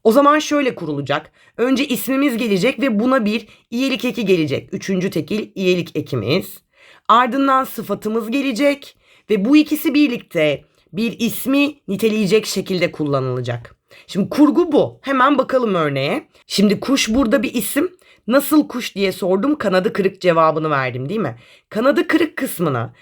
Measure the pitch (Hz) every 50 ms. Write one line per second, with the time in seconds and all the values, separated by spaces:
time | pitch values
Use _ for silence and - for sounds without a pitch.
0 | - 226 220 277 285 285 294 311 302 - 294 294 277 247 - - 175 151 147 143
1 | 139 123 143 156 - - _ _ _ _ _ - 226 262 269 233 277 285 247 202
2 | - - 269 269 277 294 233 214 254 226 202 180 180 254 - - 277 269 220 202
3 | 214 254 262 269 220 208 208 233 - - - _ _ _ 233 233 262 269 262 214
4 | - 254 - 240 220 185 190 165 156 139 131 - - - - - - - 196 180
5 | 175 196 - 170 151 - 202 214 226 - - 180 196 180 180 175 165 - - 156
6 | 147 - - 123 98 110 147 190 202 - - - _ _ _ _ _ - - _
7 | _ - 214 233 254 240 214 269 277 277 262 262 262 - - - 208 - 202 202
8 | - 214 220 226 214 220 226 277 262 277 233 202 285 285 285 277 - - - _
9 | _ _ _ _ _ - 208 196 190 247 294 302 294 - 311 294 - 320 - 294
10 | 294 262 240 - - _ - 165 156 151 139 139 - _ _ _ _ _ - 180
11 | 226 233 175 - 233 220 202 - - - 269 277 285 285 302 _ _ - 196 -
12 | 220 220 214 220 214 175 175 - - - - 196 - - 190 175 175 165 - -
13 | 156 143 143 139 131 131 127 127 123 123 120 120 - - _ _ _ _ - -
14 | _ - - 180 190 - - - 294 294 220 277 349 339 294 254 156 120 - -
15 | - 269 277 262 254 277 294 254 262 - 262 254 247 220 190 170 156 147 139 135
16 | 135 147 196 302 - _ _ _ _ - - - 196 208 196 - - - 277 -
17 | - 220 220 269 277 220 240 254 214 - - 240 202 - - 277 330 370 - _
18 | _ _ _ _ _ - 233 277 277 - 311 302 285 - - 247 214 - - 196
19 | 196 190 185 - 208 175 185 202 202 277 302 302 - 202 185 185 180 180 - -
20 | 190 190 - - 180 180 165 165 160 160 156 160 156 156 151 135 131 127 120 127
21 | 131 143 196 226 190 131 113 - - - - _ _ _ - 208 233 269 285 330
22 | 349 - - 320 339 311 - - 269 - - - 175 156 135 120 113 117 - _